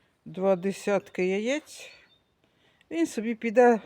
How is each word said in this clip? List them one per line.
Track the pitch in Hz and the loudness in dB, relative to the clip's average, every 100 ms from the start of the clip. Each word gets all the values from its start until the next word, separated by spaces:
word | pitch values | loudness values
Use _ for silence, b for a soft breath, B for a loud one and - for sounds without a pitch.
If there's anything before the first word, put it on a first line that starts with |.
| _ _ | _ _
два | - 170 190 185 | -16 -2 0 0
десятки | 196 185 202 190 - - 185 | -2 -4 -2 -2 -2 -4 -2
яєць. | 196 226 302 - - - - _ _ _ _ _ b b b - | -2 -2 -4 -6 -20 -20 -20 _ _ _ _ _ b b b -8
Він | 320 320 | -2 -2
собі | - 220 | -2 -6
піде, | 226 233 214 240 220 | -4 0 6 6 6